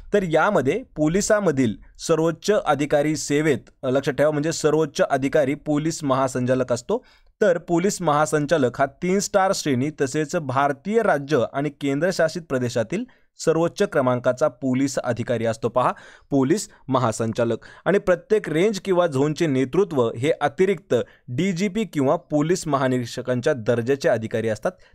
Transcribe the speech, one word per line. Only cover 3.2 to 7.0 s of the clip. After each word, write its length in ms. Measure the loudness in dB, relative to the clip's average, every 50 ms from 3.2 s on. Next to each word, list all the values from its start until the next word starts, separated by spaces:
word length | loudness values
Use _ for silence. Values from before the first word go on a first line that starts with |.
| -2 -2 0 0 2 2 0 0 -2 -10 -18 _ -4
अ, 80 | -2
लक्षात 240 | 0 0 0 -2 0
ठेवा, 160 | 0 2 2
म्हणजे 220 | 2 0 -2 -2 -4
सर्वोच्च 480 | 0 0 2 2 2 0 0 0 -2
अधिकारी 540 | 0 0 0 0 0 0 2 2 2 2 -2
पोलीस 500 | -4 -2 -2 -2 0 0 -2 -4 -4 -2
महासंचालक 680 | 0 0 0 0 0 -2 -2 0 0 0 0 0 -2 -2
असतो. 320 | -4 -2 -4 -4 -4